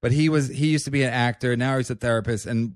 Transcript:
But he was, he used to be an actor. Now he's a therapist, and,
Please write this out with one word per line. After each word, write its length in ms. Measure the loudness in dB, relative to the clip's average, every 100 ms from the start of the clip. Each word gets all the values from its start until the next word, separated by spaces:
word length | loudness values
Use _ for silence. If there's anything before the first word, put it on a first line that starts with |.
But 100 | 2
he 180 | 2 4
was, 180 | 2 0
he 200 | 0 0
used 160 | 0 0
to 60 |
be 120 | 0
an 80 | 0
actor. 420 | 0 0 0 -2 0
Now 220 | 0 0
he's 140 | -2
a 40 | -4
therapist, 520 | 0 0 0 -4 -2
and, 260 | -2 -2